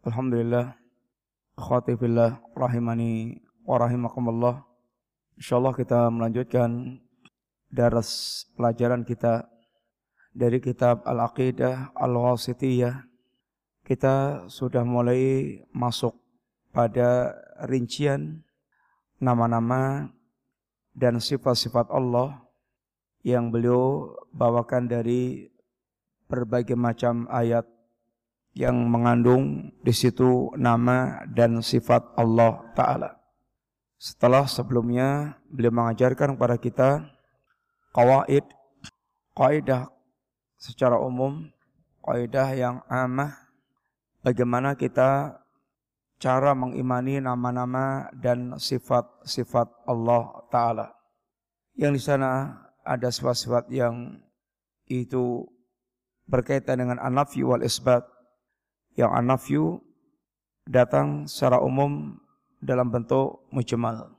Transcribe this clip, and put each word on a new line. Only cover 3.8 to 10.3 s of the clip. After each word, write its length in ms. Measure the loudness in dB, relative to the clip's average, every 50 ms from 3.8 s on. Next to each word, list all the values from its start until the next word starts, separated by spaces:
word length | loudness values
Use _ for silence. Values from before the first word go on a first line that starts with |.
| 2 0 0 -2 -4 -6 -6 -4 -4 -4 -2 0 0 0 0 -2 -12 _ _ _ _ _ _ _ _ _ _ _ _ _ _ _
Insyaallah 320 | -6 -2 0 2 2 0 0 -2
kita 320 | -2 0 2 2 2 2
melanjutkan 880 | 0 0 -2 -2 -2 -4 -6 -2 0 0 0 0 -2 -6 -8 -10 -14 -16 _ _ _ _ _ _ _ _ _ _ _ _ _ _
daras 720 | -2 2 2 4 2 2 -2 -2 -8 -8 -8 -10 -10 -12 -14 _ _ -2
pelajaran 480 | -2 -2 0 0 0 0 0 -2 -2
kita 400 | -6 -6 -2 0 0 0 0 -2 _ _ _ _ _ _ _ _ _ _ _ _ _ _ _ _ _